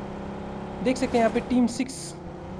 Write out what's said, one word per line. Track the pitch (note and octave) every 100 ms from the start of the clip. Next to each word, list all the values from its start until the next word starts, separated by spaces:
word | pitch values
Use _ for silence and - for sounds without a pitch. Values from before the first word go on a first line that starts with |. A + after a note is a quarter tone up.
| - - - - - - - -
देख | G#3 B3+
सकते | C4 A#3+
हैं |
यहाँ | A3+
पे | A3+ A3+
team | B3 A#3
six, | - C4 - - - - - -